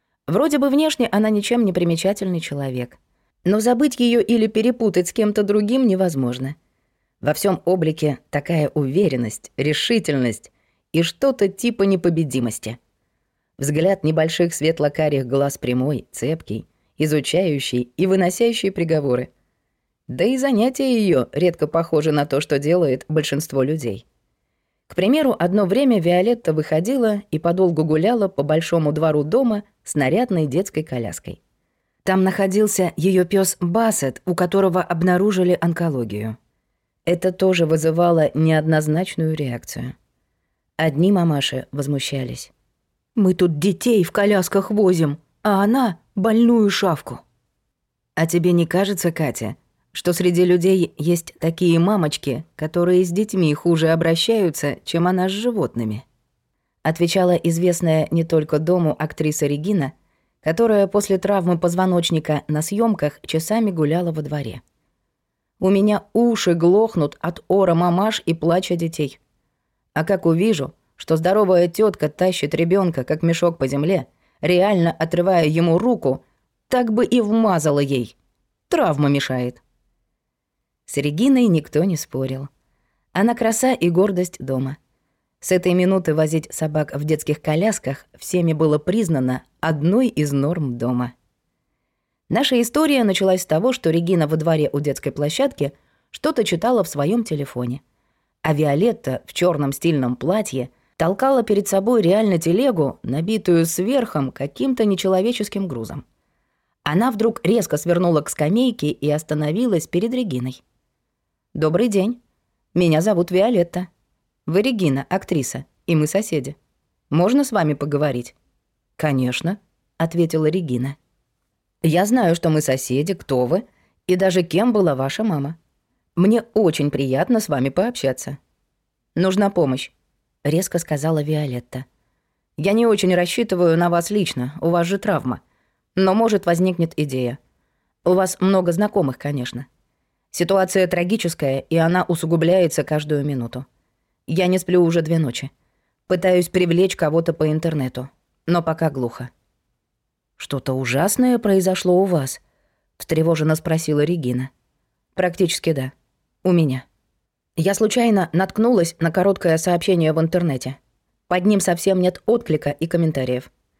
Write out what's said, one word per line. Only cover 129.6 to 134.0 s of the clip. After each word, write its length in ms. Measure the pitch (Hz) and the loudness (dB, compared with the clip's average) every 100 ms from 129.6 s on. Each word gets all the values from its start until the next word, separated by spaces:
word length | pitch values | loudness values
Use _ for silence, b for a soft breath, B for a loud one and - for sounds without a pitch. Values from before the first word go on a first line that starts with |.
| 143 127 - _ _ _ _ _ 147 | 0 -2 -8 _ _ _ _ _ -2
резко 340 | 160 185 175 | -2 -2 -4
сказала 420 | 165 147 160 156 | -4 -4 -2 -2
Виолетта. 640 | 147 156 147 123 - 127 - _ _ _ _ _ _ - | -2 -2 -4 -6 -10 -12 -14 _ _ _ _ _ _ -6
"Я 140 | 165 | 0
не 160 | 220 233 | 2 2
очень 260 | 208 185 | 2 2
рассчитываю 640 | 175 175 - 226 180 175 165 | 2 0 -2 -2 2 2 4
на 120 | 175 | 2
вас 200 | 170 | 0